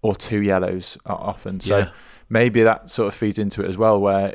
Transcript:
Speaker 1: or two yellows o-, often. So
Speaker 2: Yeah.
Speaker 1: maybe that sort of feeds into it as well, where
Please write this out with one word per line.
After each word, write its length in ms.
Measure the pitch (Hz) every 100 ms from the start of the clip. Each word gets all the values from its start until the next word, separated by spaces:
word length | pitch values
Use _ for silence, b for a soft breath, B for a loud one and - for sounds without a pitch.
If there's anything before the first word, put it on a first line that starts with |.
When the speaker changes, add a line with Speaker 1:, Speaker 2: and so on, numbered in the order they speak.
Speaker 1:
or 120 | 110
two 260 | 95 - 107
yellows 560 | 101 95 92 92 - -
o-, 80 | -
often. 460 | 92 101 98 101 95
So 180 | 101 101
Speaker 2:
Yeah. 100 | 98 - B B B
Speaker 1:
maybe 340 | 113 123 113
that 280 | 113 110 -
sort 160 | - 101
of 60 |
feeds 240 | - 104 101
into 240 | 101 104
it 40 | 95
as 80 | 92
well, 200 | 110 104
where 340 | 98 98 98